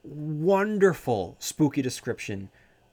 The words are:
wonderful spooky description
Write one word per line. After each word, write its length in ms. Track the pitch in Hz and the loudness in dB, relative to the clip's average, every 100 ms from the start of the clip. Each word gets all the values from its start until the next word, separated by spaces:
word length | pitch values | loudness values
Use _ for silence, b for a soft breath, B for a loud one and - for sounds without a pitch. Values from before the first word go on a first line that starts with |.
wonderful 1300 | - 147 151 151 160 196 202 214 190 151 - 110 87 - | -16 -10 -6 -2 2 2 2 4 4 4 0 -2 -2 -8
spooky 420 | - - 151 143 | -8 2 2 2
description 680 | 127 - - 113 - 98 98 b b b b | -4 -4 -6 -6 -6 -8 -10 b b b b